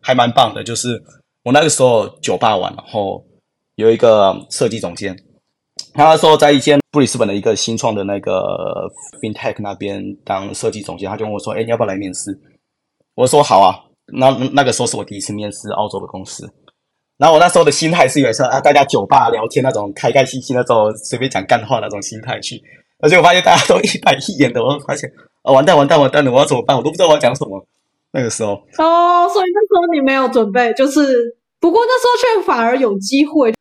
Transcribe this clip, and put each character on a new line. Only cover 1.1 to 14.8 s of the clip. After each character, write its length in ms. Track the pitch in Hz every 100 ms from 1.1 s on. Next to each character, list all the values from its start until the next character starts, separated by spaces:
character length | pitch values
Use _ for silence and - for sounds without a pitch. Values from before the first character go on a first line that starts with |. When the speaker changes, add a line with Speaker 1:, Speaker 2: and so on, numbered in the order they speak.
| _ _ _ 120
Speaker 1:
我 80 |
那 80 | 139
个 80 | 156
时 120 | -
候 240 | 127 113 98 _
酒 140 | - 92
吧 220 | 113 101
玩， 160 | 92 -
然 100 | -
后 380 | 113 98 92 _ _ _ _ _ -
有 140 | 110
一 60 | 113
个 400 | 120 107 98 92 -
设 180 | - 120
计 140 | 113
总 120 | 92
监， 240 | 85 98 92 _ _ _ _ _ - -
他 100 | -
那 140 | 156 160
时 80 | 160
候 100 | 151
在 160 | 147
一 80 | 143
间 180 | 147 143 -
布 80 | 147
里 60 | 123
斯 120 | 123
本 80 | 110
的 80 |
一 60 | 101
个 160 | 113 101
新 220 | - 113
创 180 | 117 107
的 80 |
那 160 | 98 101
个 720 | 101 92 98 92 95 - 98 - - -
fintech 340 | 113 104 117 101
那 140 | 101 95
边 280 | 101 98 98 101 -
当 280 | 98 98
设 160 | 98 113
计 120 | 107
总 160 | 95 85
监， 120 | 95
他 60 | 104
就 80 |
问 100 | 107
我 60 | 101
说 140 | - 104
：“哎， 80 |
你 60 | 117
要 80 | 117
不 60 |
要 40 | 107
来 80 | 95
面 180 | 95
试？” 240 | 92 - 98 _ _ _ _ _ _ _ -
我 100 | 127
说 160 | 151
：“好 180 | - 98
啊。” 180 | 95 92 _ _ _
那， 160 | - 131 127 131
那 100 | 135
个 120 | 127
时 80 | -